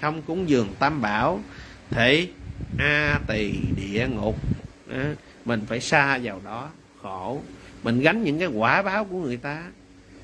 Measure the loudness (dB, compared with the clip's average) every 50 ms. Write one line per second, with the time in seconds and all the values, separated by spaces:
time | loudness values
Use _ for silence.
0 | -4 -2 -2 -4 -4 -4 -2 -2 2 4 4 4 4 2 0 2 2 2 4 2
1 | 0 2 2 2 2 2 0 -2 -4 -10 -14 -16 -16 -16 -18 -14 -8 -2 2 4
2 | 6 6 6 6 4 0 -6 -12 -14 -12 -10 -10 -8 -6 -2 0 2 2 2 2
3 | 2 2 0 0 0 0 -2 0 0 -2 -2 -2 0 0 0 -2 -2 -2 -2 0
4 | 0 0 0 0 0 0 -2 0 -2 -2 -2 -4 -6 -14 -20 -20 -14 -10 -6 -4
5 | -4 -4 -4 -6 -10 -18 -20 -8 -4 -2 -2 -2 -2 -2 -4 -4 0 4 4 4
6 | 6 4 2 0 -2 -4 -8 -8 -10 -10 -10 -10 -10 -10 -14 -18 -20 -20 -18 -14
7 | -12 -10 -8 -6 -6 -6 -6 -6 -8 -12 -16 -18 -20 -20 -12 -4 0 0 2 4
8 | 4 4 4 4 2 0 0 0 0 -2 0 2 4 4 4 4 2 0 0 -2
9 | -2 -4 -4 -4 -4 -4 -4 -6 -6 -8 -8 -8 -10 -14 -18 -20 -20 -20 -20 -20
10 | -20 -20 -20 -20